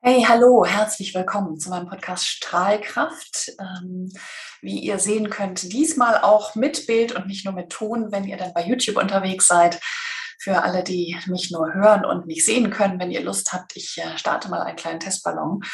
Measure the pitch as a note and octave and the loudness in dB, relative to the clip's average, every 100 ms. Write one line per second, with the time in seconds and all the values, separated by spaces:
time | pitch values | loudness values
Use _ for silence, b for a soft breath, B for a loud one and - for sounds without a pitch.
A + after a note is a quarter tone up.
0 | B3 B3+ A#3 A#3 B3 B3 F3 G3 G#3+ - | 6 6 8 8 10 8 6 2 0 -2
1 | F#3+ F#3 F#3 G#3 F#3+ D3+ F#3 F3+ F3 F#3+ | -6 -4 -2 -2 -4 -6 -6 -6 -8 -12
2 | - F3+ - - - F3 F#3+ G#3+ G#3 - | -10 -4 -4 -4 -2 0 2 2 -2 -4
3 | D4+ - - - - - F#3+ F#3 F3+ F#3 | -4 -4 -12 -8 -8 -8 -8 -10 -10 -8
4 | F#3 F#3+ B B B B - G3 - G3 | -10 -12 B B B B -8 -6 -4 -2
5 | G#3 G#3+ G#3+ - G3 F#3 F3+ A3 D#4 - | 0 0 -2 -4 -6 -6 -8 -2 0 2
6 | A#3+ A3 - G#3+ G#3 - C4+ - - A3+ | 4 4 6 4 4 0 0 0 0 2
7 | A3+ - F#3+ G3 G3 F#3 F3+ - G#3+ A#3 | 2 -2 -8 -8 -8 -8 -10 -8 -4 -4
8 | G#3+ G3+ G3 G3 F#3 F3 F3 B3 - G3+ | -2 -4 -6 -6 -6 -4 0 0 0 0
9 | F#3+ G3 F#3 F#3 - F3 F3 E3+ B B | 2 0 0 2 4 8 6 4 B B
10 | B B B B - F#3 - F3+ - F3+ | B B B B -2 0 2 -2 -2 -2
11 | E3+ F3 F#3 F3+ - E3+ D#3+ F#3+ G#3 G#3 | -4 -6 -6 -4 -4 -4 -2 4 6 6
12 | - F3 E3 D#3+ - A3+ G#3+ - G3+ F#3 | 4 -4 -4 0 2 2 2 2 0 0
13 | F3+ F#3 F3 G3 - F#3 - - - - | -4 -4 -4 -4 -4 -6 -10 -14 -12 -8
14 | E3 D#3+ - - G3+ E3+ E3 E3 E3 E3 | -8 -6 -4 -4 -4 -4 -6 -6 -8 -8
15 | F#3+ F#3+ - - D#3 G3 B | -6 -6 -4 -4 -4 -4 B